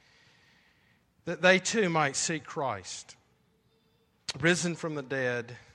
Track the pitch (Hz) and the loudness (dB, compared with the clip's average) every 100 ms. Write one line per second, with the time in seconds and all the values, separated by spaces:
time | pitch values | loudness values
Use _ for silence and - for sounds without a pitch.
0 | _ _ _ _ _ _ _ _ _ _ | _ _ _ _ _ _ _ _ _ _
1 | _ _ - 170 180 190 185 226 185 165 | _ _ -10 2 6 6 4 0 2 2
2 | 147 - - 160 - - 135 101 95 - | 2 0 -4 -4 -6 -4 -4 -4 -8 -14
3 | - - _ _ _ _ _ _ _ _ | -16 -20 _ _ _ _ _ _ _ _
4 | _ _ - 135 156 175 175 160 165 147 | _ _ -14 0 2 2 0 -4 -6 -6
5 | 127 135 127 120 117 123 - | -4 -2 -2 -2 -6 -14 -20